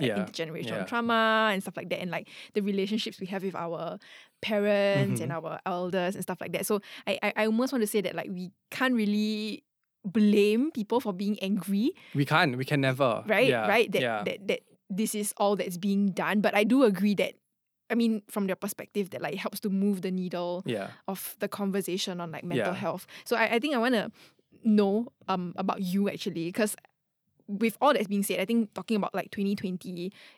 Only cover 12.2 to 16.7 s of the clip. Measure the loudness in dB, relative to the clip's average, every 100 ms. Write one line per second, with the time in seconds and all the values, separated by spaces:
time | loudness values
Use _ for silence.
12.2 | 2 4 4 2 0 2 2 2 2 2
13.2 | 0 2 4 4 4 4 2 2 0 0
14.2 | -4 -6 -4 -4 _ _ -10 -4 -2 -2
15.2 | -6 0 0 2 -2 -2 0 2 2 0
16.2 | 0 2 2 4 4